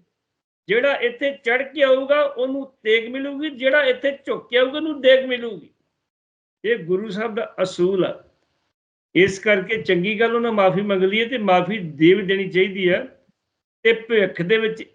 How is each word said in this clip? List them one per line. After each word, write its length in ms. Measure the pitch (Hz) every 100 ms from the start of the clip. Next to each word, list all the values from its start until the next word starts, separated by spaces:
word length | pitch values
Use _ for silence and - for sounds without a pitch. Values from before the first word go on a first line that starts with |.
| _ _ _ _ _ _ -
ਜਿਹੜਾ 260 | 220 277
ਇੱਥੇ 440 | 262 233 233 277 277
ਚੜ੍ਹ 180 | 226 247
ਕੇ 200 | 269 302
ਆਊਗਾ 400 | 269 262 269 294
ਉਹਨੂੰ 500 | 285 247 262 269 269 _
ਤੇਗ 260 | 214 226 226
ਮਿਲੂਗੀ, 380 | 262 277 277 302
ਜਿਹੜਾ 340 | 254 262 302
ਇੱਥੇ 340 | 269 247 277 277 -
ਝੁੱਕ 220 | 220 -
ਕੇ 80 | 240
ਆਊਗਾ 180 | 262 294
ਉਹਨੂੰ 240 | 311 285
ਦੇਗ 240 | 254 262
ਮਿਲੂਗੀ। 460 | 262 247 233 190 - _ _ _ _ _ _ _ _ _
ਇਹ 120 | 196 233
ਗੁਰੂ 340 | 165 185 220
ਸਾਹਿਬ 240 | 190 226
ਦਾ 200 | 214 - -
ਅਸੂਲ 420 | 185 - 180 196
ਆ, 200 | 160 - - _ _ _ _ _ _ _ _
ਇਸ 240 | 156 196 190
ਕਰਕੇ 440 | 214 208 185 220
ਚੰਗੀ 380 | - 180 185 208
ਗੱਲ 140 | 226
ਉਹਨਾਂ 180 | 233 233
ਮਾਫ਼ੀ 280 | 214 190 175
ਮੰਗ 220 | 208 196
ਲਈ 180 | 190 214
ਹੈ 80 | 233
ਤੇ 100 | 254
ਮਾਫ਼ੀ 400 | 202 180 180 220
ਦੇ 360 | 170 139 160
ਵੀ 80 | 196
ਦੇਣੀ 260 | 185 196 190
ਚਾਹੀਦੀ 400 | 180 196 190 180
ਆ 180 | 190 254 - _ _ _ _ _ _
ਤੇ 100 | 226
ਭਵਿੱਖ 500 | 226 - 226 190 -
ਦੇ 160 | 175 226
ਵਿੱਚ 260 | 220 220 -